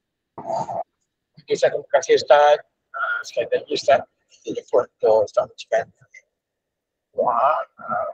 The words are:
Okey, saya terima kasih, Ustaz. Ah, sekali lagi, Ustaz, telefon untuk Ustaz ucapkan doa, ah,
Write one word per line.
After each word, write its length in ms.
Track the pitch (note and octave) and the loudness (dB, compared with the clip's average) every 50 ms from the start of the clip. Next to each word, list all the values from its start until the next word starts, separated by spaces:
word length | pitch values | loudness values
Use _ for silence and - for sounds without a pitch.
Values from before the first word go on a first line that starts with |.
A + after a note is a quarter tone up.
| _ _ _ _ _ _ _ - - - - - - - - - - _ _ _ _ _ _ _ _ _ _ - _ | _ _ _ _ _ _ _ -16 -10 -8 -6 -6 -6 -6 -8 -10 -10 _ _ _ _ _ _ _ _ _ _ -20 _
Okey, 80 | - C#3+ | -4 -2
saya 160 | - E3 D3+ | 0 0 0
terima 200 | - - - - - | 0 -2 -8 0 -2
kasih, 240 | C3+ - - D3+ | 0 2 4 2
Ustaz. 400 | C3+ - - D3+ D3 D3 D3 D3+ D3 - _ _ _ _ _ - | 2 4 4 6 6 6 6 4 2 0 _ _ _ _ _ -10
Ah, 240 | - - - - - - | -10 -8 -6 -6 -8 -8
sekali 200 | - - B2 - - | -8 -8 -8 -6 -4
lagi, 200 | - - - - - | -4 -6 -4 -6 -8
Ustaz, 260 | - - - - - - _ _ _ _ _ _ _ | -4 2 2 2 2 2 _ _ _ _ _ _ _
telefon 460 | - - - - - - - B2 B2+ | -14 -10 -10 -10 -8 0 0 0 0
untuk 400 | - _ - B2 A2+ A2 A2 G#2 | -2 _ -2 2 2 4 2 2
Ustaz 180 | - - - A2 - | 0 -2 -4 -4 -4
ucapkan 340 | - - - - A2+ A2 A#2 - _ _ _ _ _ - _ _ _ _ _ _ _ _ _ _ _ _ _ _ _ _ _ _ - | -10 -18 -8 -4 -4 -4 -4 -6 _ _ _ _ _ -20 _ _ _ _ _ _ _ _ _ _ _ _ _ _ _ _ _ _ -6
doa, 380 | - - B2 A#2 A#2 B2+ D3 D#3 - - _ _ _ | -4 -2 -2 0 0 0 0 0 -2 -6 _ _ _
ah, 280 | - - G#2 - - - | -10 -8 -6 -6 -6 -8